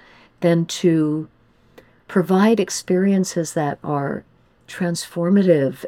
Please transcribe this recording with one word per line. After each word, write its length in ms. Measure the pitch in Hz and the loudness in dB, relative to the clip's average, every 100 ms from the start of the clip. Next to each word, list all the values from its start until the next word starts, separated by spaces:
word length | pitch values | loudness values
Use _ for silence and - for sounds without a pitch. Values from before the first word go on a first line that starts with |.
| - - _ _ | -20 -20 _ _
than 260 | 175 170 165 | 0 0 -2
to 600 | - 180 160 151 156 151 _ _ _ _ - - _ - | 0 2 2 0 -2 -8 _ _ _ _ -20 -20 _ -4
provide 520 | 190 175 190 214 220 | -2 2 4 4 2
experiences 920 | 185 - - 185 196 196 185 175 160 | -2 -6 -2 0 2 2 0 -4 -4
that 240 | 170 147 - | -4 -4 -6
are 400 | - 143 139 - - _ _ _ - | -6 -4 -4 -8 -12 _ _ _ -14
transformative 1200 | - 175 170 - 170 170 202 185 156 135 131 | -6 -4 -4 -8 -4 2 4 4 4 2 -4